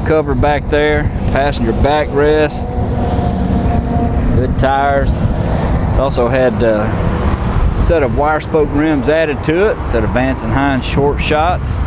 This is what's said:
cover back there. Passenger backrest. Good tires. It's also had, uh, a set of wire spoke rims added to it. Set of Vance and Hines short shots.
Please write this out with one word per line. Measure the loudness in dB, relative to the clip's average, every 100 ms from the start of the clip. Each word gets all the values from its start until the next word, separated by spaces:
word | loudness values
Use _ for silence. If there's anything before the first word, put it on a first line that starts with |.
cover | 2 0 0
back | 0 2 0 0
there. | 0 2 0 0 -2 0
Passenger | 0 0 0 -2
backrest. | 2 2 2 0 0 2 2 0 -2 -4 -4 -2 -2 -2 0 -2 -2 0 0 0 -2 0 -2 0 0 2
Good | 2 2 0
tires. | 2 2 2 2 0 0 0 0 0 0 0 0 0
It's | 0
also | 0 0 0
had, | 2 2 2
uh, | 0 2 0 -2 -2 -2 -2 -2 -2 0 0 2
a |
set | 2 2
of | 0 0
wire | 0 0
spoke | 0 0 0
rims | 0 0 0 0
added | 0 0 -2
to | -2 0 0
it. | -2 -2
Set | -2
of | 0
Vance | 0 -2 -2
and | -2
Hines | 0 0 -2
short | -2 0 0 0
shots. | 0 0 0 -2 -4 -4